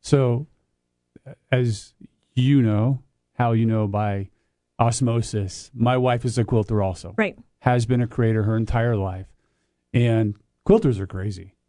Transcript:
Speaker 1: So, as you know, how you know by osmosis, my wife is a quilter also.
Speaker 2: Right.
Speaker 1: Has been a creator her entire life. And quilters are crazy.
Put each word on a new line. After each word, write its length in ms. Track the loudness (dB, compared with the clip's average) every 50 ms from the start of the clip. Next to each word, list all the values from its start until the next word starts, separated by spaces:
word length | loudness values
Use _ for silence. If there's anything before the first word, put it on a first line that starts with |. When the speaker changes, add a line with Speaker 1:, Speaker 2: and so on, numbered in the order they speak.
| _
Speaker 1:
So, 460 | 2 2 2 4 2 0 -2 -4 -8 _ _ _ _ _ _ _ _ _ _ _ _ _ _ _ -20 -20 _ _ _
as 440 | 0 0 2 0 -2 -4 -8 -20 _ _ -20 -20 _ _ _ _ _
you 280 | 0 2 4 4 4 4
know, 400 | 4 2 2 2 0 0 -2 -6 _ _ _ _ _ _
how 180 | -2 0 2 2
you 140 | 2 2
know 200 | 2 2 0 0 0
by 400 | -2 -2 -2 -2 -4 -6 -8 -10 _ _ _ _ _ _ _ _ _ _
osmosis, 920 | 0 0 0 0 0 0 0 -2 -4 -4 -4 -6 -6 -6 -8 -12 -18 -18 -4
my 220 | -2 0 2 2
wife 280 | 2 2 2 0 0 -2
is 140 | -4 -2 -2
a 60 | -2
quilter 380 | 0 2 0 0 0 0 0 0
also. 320 | -2 -4 -6 -12 -10 -4
Speaker 2:
Right. 220 | -2 -4 -4 -4 -10 -20 _ _ _
Speaker 1:
Has 260 | -2 0 0 0 0
been 140 | 0 0 0
a 60 | 0
creator 380 | -2 -2 0 0 2 2 0 0
her 120 | 0 0
entire 400 | -2 -2 -2 -2 -2 0 0 0
life. 300 | -2 -2 -4 -6 -10 -12 -16 _ _ _ _ _ _ _ _ _ _ _ _ 0
And 440 | 0 2 2 2 2 0 0 -2 _ _ _ _ _ _
quilters 320 | 4 4 4 4 2 0 0
are 80 | -4
crazy. 480 | -8 -8 -8 -6 -6 -8 -10 -14 -20 _ _ _